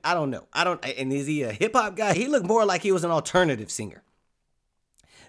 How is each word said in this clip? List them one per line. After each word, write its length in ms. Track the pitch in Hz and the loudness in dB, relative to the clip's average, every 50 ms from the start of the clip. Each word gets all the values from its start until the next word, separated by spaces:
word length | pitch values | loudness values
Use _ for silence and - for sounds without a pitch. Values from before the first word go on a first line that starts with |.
| - | -2
I 120 | 156 175 | 0 0
don't 140 | 170 151 139 | 0 0 -2
know. 200 | 123 - - _ - | -4 -6 -10 _ -2
I 120 | 151 175 | 0 0
don't. 200 | 180 175 - - | 0 0 -2 -6
And 280 | 135 - 123 135 131 135 | -8 -8 -6 -4 -4 -2
is 160 | 143 139 147 | -2 -2 -2
he 140 | 156 147 131 | -2 -2 -2
a 100 | 113 101 | -4 -2
hip 220 | 101 - 226 220 | -2 -2 2 2
hop 180 | 254 220 208 185 | 2 0 0 -2
guy? 180 | 190 220 202 170 | -2 0 0 2
He 140 | 165 240 | 0 0
looked 180 | 269 294 262 180 | 2 0 0 2
more 200 | 175 220 226 214 | 2 4 4 4
like 180 | 202 180 180 - | 4 2 0 2
he 80 | 202 | 2
was 140 | 190 180 160 | 2 2 2
an 80 | 170 165 | 2 0
alternative 580 | 151 - - - 180 185 160 135 107 104 - | 0 0 2 2 4 4 4 2 -2 -4 -8
singer. 320 | - - 110 98 - - _ _ _ _ _ _ _ _ _ _ _ _ _ _ _ _ _ _ _ _ _ _ _ - - | -8 -8 -8 -10 -12 -16 _ _ _ _ _ _ _ _ _ _ _ _ _ _ _ _ _ _ _ _ _ _ _ -20 -20